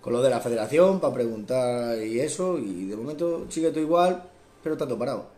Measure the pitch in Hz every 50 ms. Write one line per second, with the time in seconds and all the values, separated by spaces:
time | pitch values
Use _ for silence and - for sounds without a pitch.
0 | - 131 120 120 131 135 123 117 110 120 117 113 107 113 135 156 180 190 196 185
1 | 170 143 131 127 120 117 113 107 107 101 127 131 127 123 120 123 120 117 117 110
2 | 110 110 113 117 139 156 - - 185 185 180 160 120 101 92 87 95 95 104 107
3 | 117 143 151 147 170 170 170 165 - - - 160 160 160 156 156 156 151 165 175
4 | 175 185 185 180 - - - - - - _ - - 160 156 143 151 135 120 107
5 | 120 139 127 104 101 - -